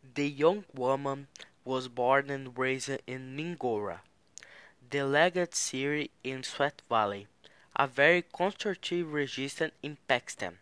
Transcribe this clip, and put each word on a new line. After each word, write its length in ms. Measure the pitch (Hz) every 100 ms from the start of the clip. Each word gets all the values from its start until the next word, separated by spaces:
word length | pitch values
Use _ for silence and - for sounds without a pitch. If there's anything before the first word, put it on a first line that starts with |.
| 135
The 140 | 127 143
young 360 | 139 156 202 196
woman 540 | - 127 135 139 135 139 - - _
was 240 | - 131 127
born 420 | 120 123 135 139
and 260 | 139 131 123
raised 440 | 131 131 131 135 -
in 300 | 131 131 135
Mingora, 640 | 165 175 127 107 104 82 - _ _ - - - - _ 123
the 80 | 143
Lagat 560 | 139 143 175 180 175
city 580 | - - 131 139 147 147 _
in 220 | - 131
Swat 380 | 127 - 143 - _
Valley, 380 | 113 104 101 101 _ - _ _
a 140 | - 139
very 340 | 123 147 175
constructive 920 | 170 - 180 196 214 180 - 175 165
region 600 | 147 139 - 135 - - _
in 140 | 143 151 _
Pakistan. 520 | 123 - - 95 87